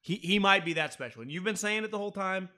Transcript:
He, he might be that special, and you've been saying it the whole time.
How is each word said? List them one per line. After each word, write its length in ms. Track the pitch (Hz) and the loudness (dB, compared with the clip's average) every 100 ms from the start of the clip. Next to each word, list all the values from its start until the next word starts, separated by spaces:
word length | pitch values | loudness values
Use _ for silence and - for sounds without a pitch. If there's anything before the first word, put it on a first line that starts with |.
He, 140 | - 202 | -6 -4
he 220 | 170 202 | 2 4
might 280 | 196 196 165 | 6 6 4
be 80 | |
that 180 | 160 151 | 0 -2
special, 300 | - 120 113 | -4 -10 -8
and 100 | 123 | -8
you've 140 | 165 208 | -4 -4
been 100 | 202 | -2
saying 300 | 208 214 214 | -2 -2 -2
it 60 | |
the 60 | 208 | -4
whole 140 | 202 | -6
time. 380 | 202 190 190 185 | -4 -4 -4 -6